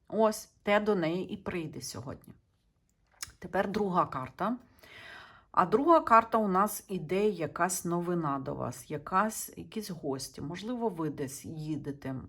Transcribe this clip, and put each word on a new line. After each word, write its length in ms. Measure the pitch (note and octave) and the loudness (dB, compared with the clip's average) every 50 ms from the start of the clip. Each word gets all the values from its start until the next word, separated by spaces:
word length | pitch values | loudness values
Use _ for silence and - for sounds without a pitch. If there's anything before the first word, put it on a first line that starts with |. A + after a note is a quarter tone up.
| _ - | _ -4
ось 380 | F#3 G#3+ A3 G#3+ G#3+ - - - _ _ - | 0 4 4 4 2 0 -8 -16 _ _ 0
те 160 | G3+ G3+ G#3 | 2 2 4
до 160 | G#3 G#3+ G#3 | 4 4 2
неї 380 | F3+ D#3+ D#3 E3+ F#3 F3+ - G#3+ | 2 2 0 0 -2 -4 -6 -8
і 40 | - | -10
прийде 440 | - - - F3 D#3+ D#3 - - | -8 -6 -6 -6 -6 -6 -8 -10
сьогодні. 520 | - - - G#2 - - E2 - - - - _ _ _ _ _ _ _ _ _ _ _ _ _ _ _ _ - - - - - | -12 -10 -10 -10 -10 -10 -12 -14 -16 -20 -20 _ _ _ _ _ _ _ _ _ _ _ _ _ _ _ _ -16 -16 -16 -16 -16
Тепер 320 | - F3 E3+ F#3 G3+ G3+ | -10 -4 0 0 0 0
друга 340 | F#3 G#3+ G#3 G3 F3 F3+ D3+ | 0 0 0 2 4 2 2
карта. 520 | - - C3+ B2+ B2+ - - F3+ G#3+ B3 A#3+ - _ _ _ - - - - - - - - - - - - _ _ | 2 0 -8 -8 -8 -6 -4 -2 -2 -2 -4 -8 _ _ _ -20 -20 -20 -20 -20 -18 -18 -18 -20 -20 -20 -20 _ _
А 140 | - - F3+ | 2 2 2
друга 340 | E3 G#3+ A3 C#4+ E4+ E4 D#4 | 4 4 4 6 8 8 8
карта 380 | D#4+ - A#3 A3+ A3+ A3+ - A3+ | 8 8 8 8 8 6 2 2
у 100 | G#3+ G3 | 2 4
нас 380 | F#3 F#3 G#3 G#3 - - - - | 4 4 2 2 0 -4 -8 -6
іде 420 | G3 F3 D#3 D3 F#3 G3 G#3 G#3+ | -6 -6 -4 0 0 2 2 2
якась 560 | G3+ E3 D#3 D3 - - E3+ F#3 F#3 - - | 2 0 -4 -4 -2 0 0 0 0 -2 -2
новина 540 | E3+ E3+ E3+ F3 F3 F3+ F3 D#3+ C#3+ C#3 C3+ | 0 0 0 0 0 0 0 0 0 -2 -2
до 160 | C3+ C#3+ C#3 | -4 -6 -6
вас, 360 | B2+ B2+ B2 - - - - | -6 -6 -6 -8 -8 -10 -8
якась, 600 | D3+ D3 D3 - F#3 F#3+ G#3 A3 G#3+ - - - - E3+ | -8 -8 -6 -2 0 2 2 2 0 -6 -10 -10 -12 -14
якісь 320 | E3+ E3+ - A3 G#3 G3 | -14 -10 -8 -8 -8 -8
гості. 520 | F3 D3+ - C#3+ C3 C3 - - - - | -8 -8 -4 -4 -4 -4 -6 -10 -12 -10
Можливо, 480 | C#3 C#3+ F3 F3 G3+ A3+ B3+ A#3 A#3 A3 | -10 -8 -8 -8 -6 -6 -4 -2 -2 -2
ви 200 | F3+ E3 D#3+ D3+ | -2 -2 -4 -4
десь 360 | C#3 D#3 C#3+ C3 - - - | -2 -4 -6 -6 -8 -10 -12
їдете, 680 | - D#3+ D#3+ D3+ D3+ D#3 C#3 C#3 C#3+ C#3 C#3 - C3+ C3 B2 - | -12 -10 -8 -6 -6 -6 -6 -6 -8 -10 -8 -8 -8 -8 -8 -10